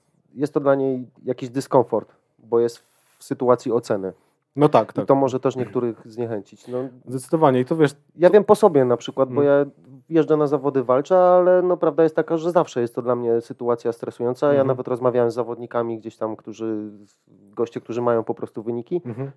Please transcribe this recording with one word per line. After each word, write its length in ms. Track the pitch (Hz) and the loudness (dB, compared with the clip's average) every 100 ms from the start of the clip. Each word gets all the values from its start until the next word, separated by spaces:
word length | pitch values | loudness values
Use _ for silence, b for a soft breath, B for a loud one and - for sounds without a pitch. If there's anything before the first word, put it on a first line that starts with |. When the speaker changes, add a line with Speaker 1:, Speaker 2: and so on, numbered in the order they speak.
| _ _ _ | _ _ _
Speaker 1:
jest 200 | 110 143 | -8 -6
to 60 | 156 | -2
dla 160 | 139 139 | 0 0
niej 320 | 135 131 123 _ | 0 -4 -10 _
jakiś 260 | - 123 131 | -10 -8 -6
dyskomfort, 640 | 123 127 135 117 110 - _ _ _ | -8 0 2 2 -2 -6 _ _ _
bo 200 | 113 117 | _ 0
jest 180 | 117 117 | 0 -4
w 460 | _ _ _ _ | _ _ _ _
sytuacji 480 | - 135 123 123 131 | -12 -4 0 0 0
oceny. 420 | 113 - 107 95 87 _ _ _ - | -4 -2 -4 -4 -10 _ _ _ 0
Speaker 2:
No 140 | 147 | 2
tak, 220 | 127 107 | 4 0
Speaker 1:
I 20 | |
Speaker 2:
tak. 120 | - 101 | -4 0
Speaker 1:
to 100 | 139 | 2
może 240 | 135 127 | 2 -2
też 160 | 135 127 | -4 -4
niektórych 460 | 123 127 120 110 123 | -6 -4 -6 -8 -14
zniechęcić. 600 | 110 117 110 95 107 - | -10 -8 -8 -12 -20 -12
No. 100 | 123 131 123 - | -10 -10 -12 -12
Speaker 2:
Zdecydowanie. 520 | 131 - 165 156 127 | -10 -4 2 4 2
I 60 | 127 | 0
to 100 | 165 | 0
wiesz 200 | 147 - _ - | 0 -2 _ 2
Speaker 1:
Ja 140 | 175 | 4
wiem 140 | 202 | 6
po 120 | 202 208 | 4 4
sobie 300 | 208 147 127 | 4 4 2
na 120 | 120 | 0
przykład, 320 | - 131 131 | -4 -4 -2
bo 120 | 127 | 0
Speaker 2:
Mm. 40 | 143 | 2
Speaker 1:
ja 260 | 143 143 - _ 131 _ | 2 0 -6 _ -20 _
jeżdżę 280 | 160 143 151 | 0 2 2
na 100 | 151 | 0
zawody, 360 | 143 135 135 | 0 0 -2
walczę, 360 | 123 127 147 185 | 2 0 2 4
ale 420 | 180 180 180 180 | 6 4 4 4
no, 160 | 180 175 | 2 0
prawda 260 | 160 147 | 0 2
jest 120 | 160 160 | 2 0
taka, 220 | 156 165 | -2 -2
że 140 | 165 | 0
zawsze 300 | 175 151 - | 0 -2 -2
jest 140 | 120 - | -4 -4
to 60 | |
dla 140 | 120 120 | -4 -2
mnie 260 | 120 117 | 0 -2
sytuacja 500 | 113 127 120 120 123 | -4 -8 -4 -2 -4
stresująca. 540 | 113 120 - 120 127 147 | -6 -10 -6 -6 -2 0
Ja 60 | |
Speaker 2:
Mhm. 160 | 143 135 | 2 0
Speaker 1:
nawet 200 | 127 123 | -2 -4
rozmawiałem 440 | 123 123 120 117 | -2 0 2 0
z 20 | |
zawodnikami 640 | 120 113 117 120 120 117 113 | -2 -6 -10 -8 -6 -4 -6
gdzieś 180 | 110 - | -12 -8
tam, 180 | 110 107 | -8 -8
którzy, 540 | - 107 113 107 107 104 101 _ _ _ _ - | -14 -10 -8 -8 -10 -16 -20 _ _ _ _ -6
goście, 260 | 117 127 | -6 -6
którzy 200 | - 120 | -8 -4
mają 220 | 120 117 | 0 0
po 100 | 110 | -2
prostu 300 | 113 110 - | -8 -10 -10
wyniki. 380 | 110 120 117 180 127 | -8 -10 -6 -8 -8
Speaker 2:
Mhm. 260 | 113 139 | -10 -12